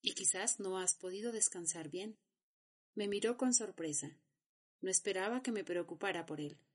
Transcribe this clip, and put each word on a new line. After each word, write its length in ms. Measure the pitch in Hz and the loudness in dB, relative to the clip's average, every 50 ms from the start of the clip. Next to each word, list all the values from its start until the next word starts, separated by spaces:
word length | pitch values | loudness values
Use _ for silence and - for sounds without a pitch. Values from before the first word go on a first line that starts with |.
| - | 0
y 100 | 220 - | 0 -2
quizás 440 | - 196 - - 185 202 233 - - | 0 0 0 0 2 0 0 0 0
no 200 | 202 190 185 185 | -2 -2 0 0
has 180 | 185 175 - | 2 0 0
podido 340 | - - 185 185 202 214 240 | 0 -2 -8 -6 -4 -4 -4
descansar 580 | 226 220 214 - - 185 170 160 - 170 160 151 | 0 2 0 0 0 0 -2 -2 -2 -2 -6 -6
bien". 300 | 156 180 196 220 214 _ _ _ _ _ _ _ _ _ _ _ _ _ _ _ _ | -6 -4 -6 -6 -8 _ _ _ _ _ _ _ _ _ _ _ _ _ _ _ _
Me 100 | 208 208 | -2 0
miró 300 | 202 202 208 208 220 247 | 0 0 2 2 2 2
con 180 | 240 262 254 240 | 4 4 6 6
sorpresa. 640 | - 226 196 - - 165 156 147 - - - - - _ _ _ _ _ _ _ _ _ _ _ _ | 6 4 2 -4 -4 -4 -2 -2 -2 -4 -6 -12 -14 _ _ _ _ _ _ _ _ _ _ _ _
No 100 | - 185 | -2 2
esperaba 540 | 185 - - 208 190 185 190 214 240 254 254 | 2 2 2 2 0 2 2 2 0 0 0
que 80 | 254 | 0
me 100 | 226 208 | -2 -2
preocupara 640 | 185 - 175 175 170 - 175 156 - 196 180 175 165 | -2 0 0 0 0 -2 -6 -2 -2 -2 0 -2 -4
por 140 | - 156 151 | -4 -4 -4
él. 180 | 151 147 143 - _ _ _ | -4 -6 -8 -12 _ _ _